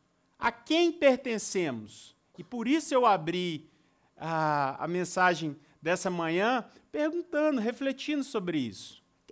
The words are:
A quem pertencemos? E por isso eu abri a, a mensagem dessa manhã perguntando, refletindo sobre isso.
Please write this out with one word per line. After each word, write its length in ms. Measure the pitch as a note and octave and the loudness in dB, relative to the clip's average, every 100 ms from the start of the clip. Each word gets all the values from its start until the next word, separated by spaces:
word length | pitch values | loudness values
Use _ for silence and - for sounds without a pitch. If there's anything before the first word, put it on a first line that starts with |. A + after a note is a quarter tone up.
| _ _ _ - | _ _ _ -4
A 120 | A#3+ | -4
quem 400 | - - D#4+ E4+ | -4 0 2 2
pertencemos? 1200 | E4+ C#4 B3+ B3+ G#3+ - G3 D#3+ A#2 G#2+ - - _ _ - | 4 4 4 -2 -4 -2 -2 -2 -4 -10 -18 -20 _ _ -20
E 80 | |
por 240 | - A#3+ A#3 | -10 -4 0
isso 240 | D#4 D4 C4 | 0 2 4
eu 100 | A#3 | 4
abri 640 | F#3 D#3 F3 F3+ D3+ - _ _ _ _ - | 4 2 -2 -2 -6 -10 _ _ _ _ -12
a, 680 | D#3+ D#3+ D3+ D3 C3+ C3 | -4 0 2 2 0 -2
a 40 | D#3 | -4
mensagem 680 | F3+ F3 F#3 F#3 D#3+ D#3+ C#3 _ _ | -2 -2 2 2 2 -4 -8 _ _
dessa 300 | D#3+ F3+ F#3+ | -2 0 0
manhã 580 | F3 E3 E3+ A3 B3+ - - _ | -2 0 2 2 0 -4 -20 _
perguntando, 720 | D#4 D4+ F4 E4+ D4 D#4 C4 | -2 -2 -2 -4 0 0 0
refletindo 600 | A3 A#3+ C4+ C4+ - D4 | -2 -2 -4 -4 -4 -4
sobre 340 | C4 A3 F3 D#3 | -2 -4 -2 -2
isso. 460 | A#2+ F#2+ - - _ _ _ | -2 -6 -16 -20 _ _ _